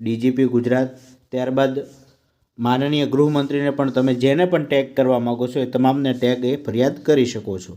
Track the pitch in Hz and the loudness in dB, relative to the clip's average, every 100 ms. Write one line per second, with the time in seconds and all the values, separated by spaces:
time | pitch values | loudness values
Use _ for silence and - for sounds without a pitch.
0 | 113 113 127 127 127 120 120 127 131 - | -6 -2 0 2 2 2 2 2 0 -6
1 | - _ _ 127 127 131 135 135 - - | -20 _ _ -6 -2 0 0 0 -8 -16
2 | _ _ _ _ _ - 120 127 143 151 | _ _ _ _ _ -4 0 0 0 0
3 | 135 135 151 143 139 143 143 139 135 127 | 0 2 2 0 -2 -2 -2 0 0 0
4 | 131 123 131 151 180 170 143 139 135 - | 0 2 2 2 2 0 0 0 0 0
5 | 131 123 120 120 123 143 127 127 131 139 | 2 2 0 -2 -4 -4 -2 0 2 2
6 | 135 123 123 123 123 147 - 113 139 - | 0 0 0 0 -2 -4 -4 0 0 0
7 | - 143 120 110 101 95 90 | 0 2 2 -2 -8 -10 -10